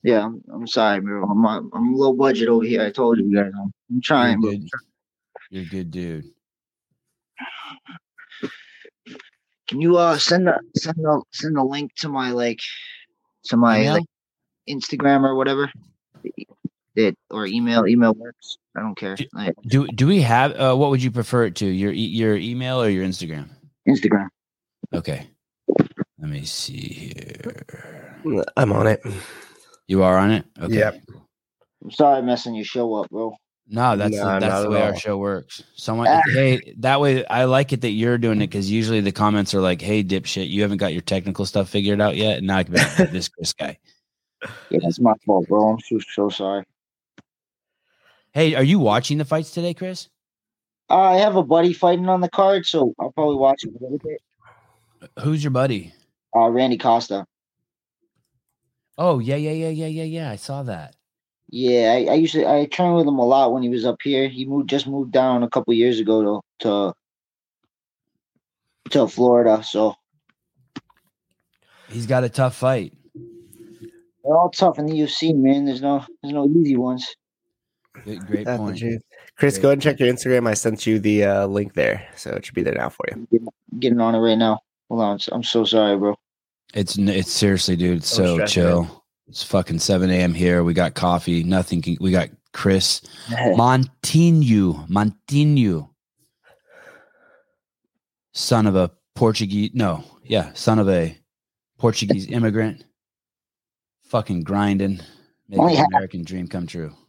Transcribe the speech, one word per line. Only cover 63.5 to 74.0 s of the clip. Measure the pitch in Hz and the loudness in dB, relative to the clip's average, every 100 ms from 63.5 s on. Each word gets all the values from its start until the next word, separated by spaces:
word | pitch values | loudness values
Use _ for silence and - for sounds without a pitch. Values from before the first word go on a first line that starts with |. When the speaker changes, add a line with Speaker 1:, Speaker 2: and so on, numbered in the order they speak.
Speaker 1:
when | 127 | 2
he | 123 | -2
was | 123 | -2
up | 120 117 | -2 -4
here. | 143 135 135 | -2 0 -2
He | 127 | -4
moved, | 131 143 135 | -4 -4 -2
just | 139 135 | -4 -2
moved | 139 127 | -6 0
down | 131 131 123 | 2 2 2
a | 120 | 0
couple | 131 120 | -2 0
years | 117 120 113 | 2 2 2
ago | 107 110 104 104 _ _ | 2 2 2 -2 _ _
to, | 113 | -2
to, | 101 98 - _ _ _ _ _ _ _ _ _ _ _ _ _ _ _ _ _ _ - | 0 -2 -6 _ _ _ _ _ _ _ _ _ _ _ _ _ _ _ _ _ _ 0
to | 143 110 | 2 2
Florida, | - 123 120 120 110 | 4 4 6 4 2
so. | 110 110 107 - _ _ _ _ _ _ _ - _ _ _ _ _ _ _ _ _ _ - | 0 -2 -2 -2 _ _ _ _ _ _ _ -20 _ _ _ _ _ _ _ _ _ _ -14
Speaker 2:
He's | 113 113 | -12 -2
got | 127 | 0
a | 123 | 0
tough | - 127 - | 0 0 2
fight. | 131 127 95 _ _ - - - - - - - - _ | 0 0 -4 _ _ -20 -20 -20 -20 -20 -20 -20 -20 _